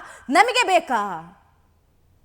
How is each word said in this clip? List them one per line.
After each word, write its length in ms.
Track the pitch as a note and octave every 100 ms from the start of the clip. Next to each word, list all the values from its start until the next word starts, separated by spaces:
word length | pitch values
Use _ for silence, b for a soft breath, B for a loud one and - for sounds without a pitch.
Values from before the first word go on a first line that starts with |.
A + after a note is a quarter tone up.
| - B -
ನಮಗೆ 360 | D4+ A#4 B4 A#4
ಬೇಕಾ? 680 | F4+ E4 A#3 G3+ E3 E3 - _ _ _ _ _ _ _ _